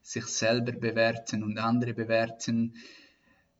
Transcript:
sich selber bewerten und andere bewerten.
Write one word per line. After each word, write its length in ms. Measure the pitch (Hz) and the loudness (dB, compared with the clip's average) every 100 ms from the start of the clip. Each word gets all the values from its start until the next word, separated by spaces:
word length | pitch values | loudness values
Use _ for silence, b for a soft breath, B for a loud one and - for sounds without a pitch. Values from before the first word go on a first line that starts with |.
sich 220 | - 117 - | -8 -8 -4
selber 460 | - 113 123 120 | 0 2 2 0
bewerten 720 | - 117 113 113 117 - 107 | -2 0 2 2 2 -4 -4
und 160 | 107 107 | -2 -2
andere 340 | 117 120 120 | 2 2 2
bewerten. 800 | 113 110 113 113 - - 117 117 B B B B B B B B | -2 2 2 2 -4 -2 0 0 B B B B B B B B